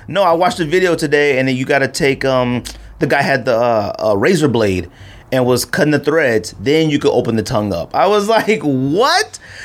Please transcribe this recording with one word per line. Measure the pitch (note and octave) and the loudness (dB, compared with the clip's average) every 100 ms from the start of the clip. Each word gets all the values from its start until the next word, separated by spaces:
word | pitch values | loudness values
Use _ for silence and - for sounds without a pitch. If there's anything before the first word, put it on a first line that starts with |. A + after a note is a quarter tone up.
| - | -6
No, | F3 | 0
I | F3+ | 2
watched | E3 F3+ F3+ | 2 0 0
a | D#3 | -2
video | F3+ F#3 D#3 | 0 2 0
today, | D#3 D3 D3 C3 | 0 2 2 2
and | C3 | 0
then | B2+ | -2
you | C3+ | 0
gotta | C#3 C3 | 0 0
take, | - C#3+ C3+ C3+ | 0 -2 0 0
um, | C3 B2 B2 - - - - | 0 0 -2 -6 -16 -20 -6
the | D#3+ | -2
guy | C#3+ | 0
had | F3+ C3+ B2 | 0 0 0
the, | A2+ | 0
uh, | A#2+ A2+ G2+ - | 2 0 -2 -2
uh, | G#2+ G2 | 0 2
razor | C#3+ F3+ D3 | 2 2 2
blade | A2+ G#2 F2+ E2+ - - - - | 2 0 0 -6 -16 -20 -20 -4
and | C3 B2+ | 0 2
was | B2 | 0
cutting | - - D3+ | -2 0 0
the | D3 | 2
threads. | D3 D#3+ C3+ A2 C#3+ - | 0 0 2 0 -2 -6
Then | A2+ D#3+ D#3+ | 0 2 2
you | C#3+ | 0
could | C#3+ | 0
open | A#2+ A#2+ A2 | 0 0 -2
the | |
tongue | G2+ A#2 G#2 | -2 -2 -2
up. | E2+ D#2+ | -4 -4
I | C3+ F3+ | 0 2
was | G#3 G3+ | 2 2
<laughs> | A3 | 0
like, | G3+ G#3+ | 0 -2
"What?" | D3+ C3 C#3 F3 C#4 F#4 A4 - - - | 0 -2 0 0 2 0 -2 -10 -20 -18